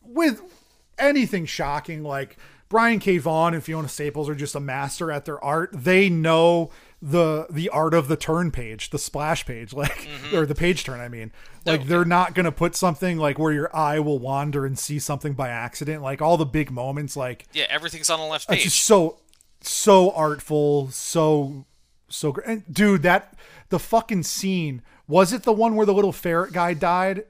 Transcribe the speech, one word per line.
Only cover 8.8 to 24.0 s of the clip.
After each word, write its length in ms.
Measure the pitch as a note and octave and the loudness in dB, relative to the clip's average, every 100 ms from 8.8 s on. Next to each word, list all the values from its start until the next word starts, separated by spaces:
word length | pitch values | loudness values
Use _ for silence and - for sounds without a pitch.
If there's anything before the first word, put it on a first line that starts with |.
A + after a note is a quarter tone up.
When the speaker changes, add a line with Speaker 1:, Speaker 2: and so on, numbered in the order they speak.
| - | -8
Speaker 1:
the 80 | - | -6
splash 460 | - C#3+ D3+ D#3+ - | -6 -6 -2 -2 -4
page, 280 | A#2+ A2+ | -10 -10
<laughs> 0 | |
like, 340 | C3 C#3 - - | -4 -4 -6 -12
Speaker 2:
Mm-hmm. 280 | C#3+ C3 F#3+ | -14 -4 0
Speaker 1:
or 100 | D3+ | 0
the 80 | C#3+ | 0
page 280 | F3 F3+ | 0 0
turn, 160 | - B2 | -4 -10
I 80 | A#2+ | -12
mean. 220 | A#2 A2 - - - - | -12 -14 -16 -20 -10 -2
Like, 160 | D#3+ | -2
Speaker 2:
Oh, 20 | C3+ | 0
Speaker 1:
they're 140 | F3 | 0
Speaker 2:
yeah. 60 | E3+ | 4
Speaker 1:
not 280 | F3 F3+ F3+ | 2 2 0
gonna 160 | F3 | -2
put 240 | C#3+ E3+ - | 0 -2 0
something, 420 | F#3 D#3+ F#3 E3+ | -2 0 -4 0
like, 220 | D3+ C#3 | -2 0
where 120 | D#3 | 0
your 240 | D3+ D#3 D#3+ | 0 -2 0
eye 240 | D3+ D3+ | 0 0
will 200 | D3+ C#3+ | 0 -2
wander 460 | B2 C#3 D3 C#3+ C3+ | -2 -4 -2 -4 -4
and 120 | C3+ | -6
see 220 | - D3 | -6 -6
something 340 | - C#3+ D3+ | -6 -6 -4
by 160 | C#3 C3 | -4 -4
accident. 540 | A#2 A#2 - D3 D#3 | -6 -8 -8 -8 -6
Like, 180 | C#3 C3+ | -6 -2
all 160 | D#3 E3+ | 2 4
the 80 | D3+ | 2
big 240 | D3+ D3 | 0 -2
moments, 460 | B2 B2+ C#3 D3 - | -4 -6 -6 -8 -6
like 280 | B2+ A#2+ - | -8 -8 -12
Speaker 2:
Yeah, 120 | D#3 C#3+ | -6 -2
everything's 400 | D3+ D#3+ D#3+ D3+ | -2 -6 -6 -4
on 100 | D#3+ | -2
the 60 | D#3 | -4
left 200 | D#3 - | -8 -2
Speaker 1:
it's 60 | F#3 | 0
Speaker 2:
page. 60 | F3 | 2
Speaker 1:
just 200 | - - | 0 6
so, 320 | G#3 E3 - _ _ _ _ | 6 4 -2 _ _ _ _
so 500 | - - - G3 F#3 | -8 -2 6 8 8
artful, 800 | F3+ D#3 D3 - D3+ D3 D3 C3+ | 4 0 -2 -2 0 2 2 -2
so, 760 | - - E3+ D#3 D3+ C#3 C#3+ - _ _ _ _ | -8 -4 0 4 2 0 -8 -16 _ _ _ _
so 220 | - D#3 | -6 -4
gr-, 80 | C#3 | -4
and 220 | - A3+ F#3+ | -6 -8 -6
dude, 300 | C#3+ G#3 G3 | 2 4 4
that, 300 | D#3+ F#3 - - - - - | 4 2 0 -20 -20 -20 -4
the 100 | F3+ | -4
fucking 440 | - A3+ | 0 0